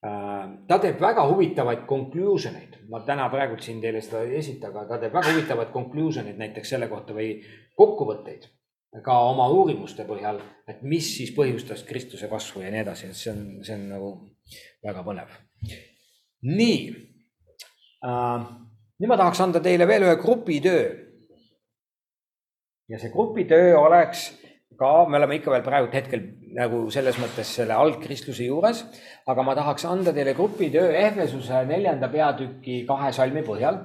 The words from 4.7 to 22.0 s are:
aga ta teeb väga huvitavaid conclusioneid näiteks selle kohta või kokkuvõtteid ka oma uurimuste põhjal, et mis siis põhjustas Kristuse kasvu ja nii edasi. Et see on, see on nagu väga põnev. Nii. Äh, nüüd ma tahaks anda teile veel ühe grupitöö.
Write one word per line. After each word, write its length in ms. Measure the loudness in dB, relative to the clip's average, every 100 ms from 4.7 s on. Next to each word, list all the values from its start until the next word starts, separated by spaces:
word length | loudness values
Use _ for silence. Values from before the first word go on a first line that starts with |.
aga 100 | -12 -10
ta 100 | -6
teeb 100 | -4
väga 160 | 0 2
huvitavaid 400 | 0 0 -4 -4
conclusioneid 720 | -6 -6 -4 -2 -2 -8 -10
näiteks 340 | -10 -10 -8
selle 140 | -6 -6
kohta 240 | -8 -10
või 220 | -6 -6 -6 -14 -20 _ 6
kokkuvõtteid 720 | 6 6 -4 -6 -8 -18 -20 _ _ _ _ -14 0
ka 80 | 4 4
oma 160 | 4 4
uurimuste 560 | 6 4 2 -6 -12
põhjal, 380 | -10 -8 -6 -8 -10 _ -20
et 140 | -14
mis 220 | -4 -2 -2 -6
siis 140 | -8
põhjustas 540 | 0 0 0 -8 -14 -10
Kristuse 400 | -12 -10 -12 -8
kasvu 360 | -8 -10 -12
ja 80 | -8
nii 80 | -6
edasi. 300 | -6 -8 -14
Et 40 | -12
see 140 | -10
on, 140 | -10 -10 -14
see 160 | -12 -12
on 80 | -10
nagu 180 | -10 -10 -12 -18 _ _ -20 -20 _
väga 240 | -12 -10 -10
põnev. 320 | -10 -12 -20 _ _ -14 -14 -20 _ _ _ _ _ -4
Nii. 400 | 2 2 2 -2 -14 -18 _ _ _ _ _ -20 _ _ _
Äh, 480 | -6 -2 -2 -2 -6 -14 -20 _ _ _
nüüd 160 | 2
ma 80 | 4
tahaks 240 | 4 4 2
anda 160 | 2
teile 240 | 2 4 6
veel 240 | 6 6
ühe 80 | 4
grupitöö. 680 | 4 2 2 2 4 4 2 -4 -16 -20 _ _ _ _ _ _ _ _